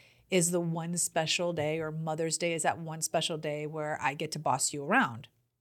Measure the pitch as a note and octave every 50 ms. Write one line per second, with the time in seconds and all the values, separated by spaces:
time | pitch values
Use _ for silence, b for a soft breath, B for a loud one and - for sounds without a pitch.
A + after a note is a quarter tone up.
0 | b b b b b b F#3+ F#3 E3 E3+ F3 F3 E3+ E3+ E3 E3+ E3 E3+ F3 E3+
1 | - - - E3+ D#3+ D#3+ - - F3 F3 E3+ D#3 D3 D3+ D#3 E3 D#3+ D#3 D#3 D#3+
2 | D#3+ D#3+ D#3 D#3 E3 E3 D#3+ - F3 E3+ E3 E3 - F3 - - E3 D#3+ D#3 D#3+
3 | D#3+ - - E3 D#3 - E3+ D#3 D#3+ D3+ D3 D3+ D3+ D3+ D#3 D#3 D3+ D3+ D3+ -
4 | - C#3 C#3+ D3+ E3 D3+ - D3+ D#3 D3+ B2+ C3+ - - - D3 C#3 D3 G3+ C4+
5 | A3+ C#3+ A#2 A2+ - - _ _ _ _ _ _